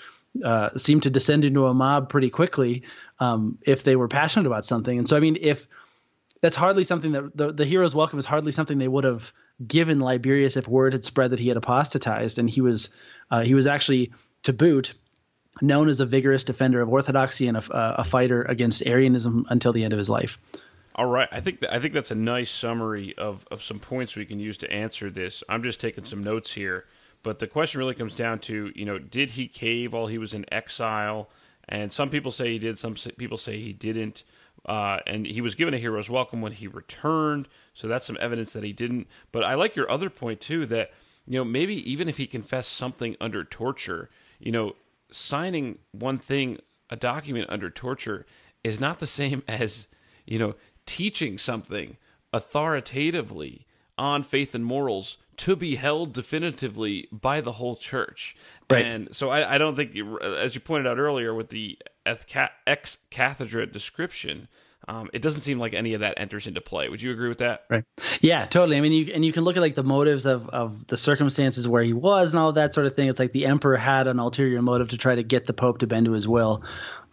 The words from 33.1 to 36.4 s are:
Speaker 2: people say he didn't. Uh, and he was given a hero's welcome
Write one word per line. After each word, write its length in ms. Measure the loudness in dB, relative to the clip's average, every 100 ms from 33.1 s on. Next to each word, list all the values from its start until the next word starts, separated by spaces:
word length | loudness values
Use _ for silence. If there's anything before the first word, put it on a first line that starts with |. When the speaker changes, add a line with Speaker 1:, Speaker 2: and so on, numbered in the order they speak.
| -12
Speaker 2:
people 220 | -10 -8
say 220 | -8 -10
he 120 | -10
didn't. 520 | -8 -6 -4 -6 -10 -20 _ _ _ -6
Uh, 320 | -4 -2 -2 -4
and 180 | -6
he 160 | -6 -4
was 140 | -6
given 180 | -2 -2
a 60 | -2
hero's 320 | -4 -4 -2
welcome 300 | -2 -2 -4